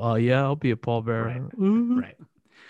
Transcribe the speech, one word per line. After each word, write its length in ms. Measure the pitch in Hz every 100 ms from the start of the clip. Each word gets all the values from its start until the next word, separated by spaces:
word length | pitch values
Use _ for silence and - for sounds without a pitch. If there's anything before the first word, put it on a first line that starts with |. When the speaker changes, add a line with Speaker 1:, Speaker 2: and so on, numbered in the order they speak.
Speaker 1:
uh, 120 | 117 113
yeah, 260 | 120 131
I'll 140 | 139 151
be 160 | 131
a 40 | 113
pallbearer." 500 | - 117 113 113 113
Speaker 2:
Right. 340 | 127 135 240
Speaker 1:
Ooh. 380 | 196 220 240 247
Speaker 2:
Right. 160 | - - 170 _ _ - -